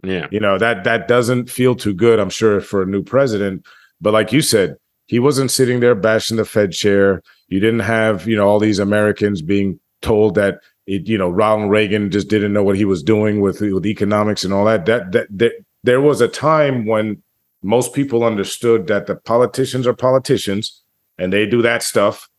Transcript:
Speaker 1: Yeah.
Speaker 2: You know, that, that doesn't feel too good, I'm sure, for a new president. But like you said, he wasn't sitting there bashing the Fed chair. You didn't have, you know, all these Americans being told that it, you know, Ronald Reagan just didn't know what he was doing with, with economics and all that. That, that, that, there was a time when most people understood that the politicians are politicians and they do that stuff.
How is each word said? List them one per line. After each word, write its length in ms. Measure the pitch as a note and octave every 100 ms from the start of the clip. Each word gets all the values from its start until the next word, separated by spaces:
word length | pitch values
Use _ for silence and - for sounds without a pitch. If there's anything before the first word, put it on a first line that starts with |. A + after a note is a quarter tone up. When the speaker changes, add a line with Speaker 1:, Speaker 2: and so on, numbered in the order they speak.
Speaker 1:
Yeah. 240 | F#2+ F#2 C#2+
Speaker 2:
You 80 | G#2+
know, 180 | G2+ F#2+
that, 280 | A#2 G#2 A#2
that 240 | A#2 A#2
doesn't 400 | B2 A#2 B2 A#2+
feel 260 | - B2+ B2
too 180 | G#2+
good, 260 | F2+ A#2 G#2+
I'm 100 | F#2+
sure, 320 | - A2 G2+
for 200 | - G2
a 40 | F#2
new 180 | G2
president. 640 | - C3 C#3 G#2 G2+ F#2+ - - _ -
But 140 | G#2
like 180 | G#2+ G2+
you 100 | C#3
said, 360 | D3+ A2 E2+ C2+ _ _ -
he 120 | A#2+
wasn't 320 | C#3 C3+ C3
sitting 300 | - B2 B2
there 140 | A#2+ G#2+
bashing 420 | A2 A2 - A2
the 80 | G#2
Fed 260 | A2 G2+
chair. 500 | - G#2 G2 G2 F#2 - _ -
You 120 | F#2+
didn't 220 | A2 A#2
have, 460 | G2+ A2+ A2 G2 G#2
you 80 | G#2+
know, 100 | G2+
all 120 | G#2+
these 200 | G#2+ G2
Americans 600 | G2+ G#2 G#2 G2+ G#2 G2
being 360 | D#2 G2+ G2 F2 _ _
told 340 | - G#2+ G#2+ G2
that 240 | G2 F2+ _ _ -
it, 200 | G2 F#2+
you 100 | G#2+
know, 120 | F2+
Ronald 400 | F2+ G#2+ G#2+ G#2
Reagan 420 | G#2+ G#2 G#2+ G2+
just 180 | G2+ -
didn't 240 | G#2+ G#2
know 100 | G2+
what 140 | G2+ G2
he 80 | G#2
was 180 | F2+
doing 380 | D2 G#2+ G#2+ G#2
with, 180 | G2 -
with 260 | G#2 F#2+ G2+
economics 600 | G#2+ G2+ G#2 G#2 G2+ F#2
and 80 |
all 100 | G2 G#2
that. 200 | A2 E2
That, 260 | A#2+ F#2
that, 140 | A2+ -
that, 200 | G2 A#2 - - _
there 160 | B2 B2+
was 220 | D3 C3+
a 60 | A#2+
time 580 | - D3 D#3 C#3+ B2+ G#2+
when 360 | A2 G#2+ G2+ _ _ _ _
most 300 | G2 A#2+ B2
people 300 | C#3 C#3 A#2
understood 640 | A#2 G#2 F#2+ - A#2+ A2+ F2
that 220 | G2+ -
the 80 | -
politicians 720 | - A#2 A#2+ - B2+ C3 B2
are 80 | A#2
politicians 840 | B2+ C3 - A#2 - G2 - - _ _ _ -
and 160 | F#2
they 120 | G2+ G#2+
do 140 | A#2+
that 180 | A#2 A#2
stuff. 480 | - A#2 G2+ - -